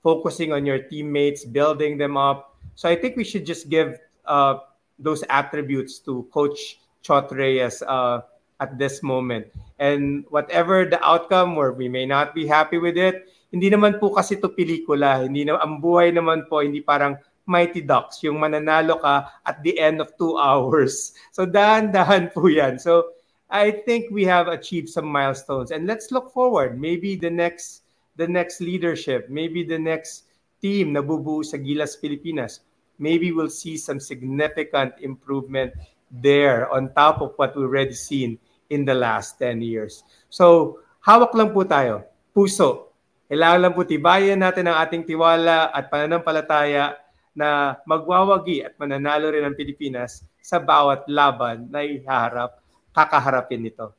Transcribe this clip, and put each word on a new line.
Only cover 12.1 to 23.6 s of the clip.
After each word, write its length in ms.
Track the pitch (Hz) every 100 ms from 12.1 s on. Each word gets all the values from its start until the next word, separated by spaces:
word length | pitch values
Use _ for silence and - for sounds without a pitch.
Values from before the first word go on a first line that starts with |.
| 139 147
be 120 | 165 147
happy 320 | 151 156 170
with 200 | 170 175
it, 320 | 185 185 - _ _
hindi 160 | 180 196
naman 320 | 208 208 202
po 80 | 202
kasi 240 | 196 190 196
to 140 | 190
pelikula. 760 | 190 165 165 165 143 143 131
Hindi 220 | 131 139 147
na, 160 | 160
ang 160 | 156 151
buhay 320 | 165 175 175
naman 380 | 170 165 160 151
po, 100 | 156
hindi 220 | 147 147
parang 340 | 147 143 143 139 _ _ -
Mighty 320 | 175 175 175
Ducks, 400 | 139 127 - -
yung 160 | 156 151
mananalo 640 | 156 151 151 156 160 160
ka 400 | 147 139 139 _ -
at 160 | 151
the 140 | 151 160
end 240 | 156 160
of 100 | 151 _
two 180 | 170 160
<laughs> 20 |
hours. 720 | 143 139 127 151 135 135 - _ -
So 140 | - 185
dahan-dahan 880 | 196 208 220 214 190 170 196 170
po 160 | 175 170
yan. 260 | 151 139 127
So 320 | 175 170 170 - _ _ _
I 240 | 202